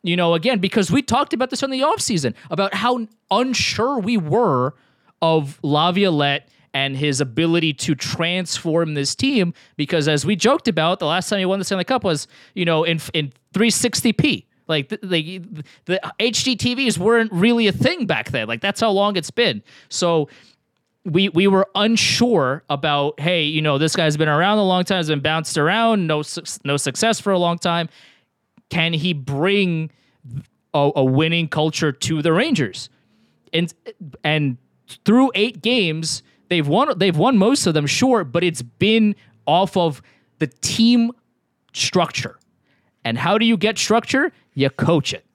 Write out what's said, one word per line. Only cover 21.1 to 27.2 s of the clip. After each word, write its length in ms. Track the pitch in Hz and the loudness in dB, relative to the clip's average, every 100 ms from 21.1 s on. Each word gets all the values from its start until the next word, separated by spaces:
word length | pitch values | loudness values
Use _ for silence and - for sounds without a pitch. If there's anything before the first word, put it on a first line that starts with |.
| 160 196 | 0 2
we 180 | 160 196 | 4 4
were 180 | 190 196 - | 4 2 0
unsure 880 | 208 226 - - 240 208 131 143 _ | 2 2 0 2 2 4 2 -2 _
about, 520 | 139 156 143 143 - | -4 0 0 0 -2
hey, 220 | 156 175 | -2 0
you 180 | 147 156 | 0 0
know, 160 | 156 139 | 0 2
this 180 | 160 - | 0 2
guy's 220 | 160 147 | 0 2
been 100 | 156 | 0
around 300 | 147 185 214 | 2 2 2
a 80 | 196 | 2
long 180 | 180 | 0
time, 140 | 180 190 | 0 -2
has 100 | 156 | 0
been 140 | 147 | -2
bounced 360 | 147 160 160 160 | 0 -2 -2 -2
around, 500 | 151 208 226 214 165 | 0 2 2 0 0
no 160 | 151 | -4
suc-, 420 | 151 - - - 139 | -4 -12 -12 -10 -4
no 100 | 143 | -2
success 460 | 143 - 220 214 | -2 -2 0 0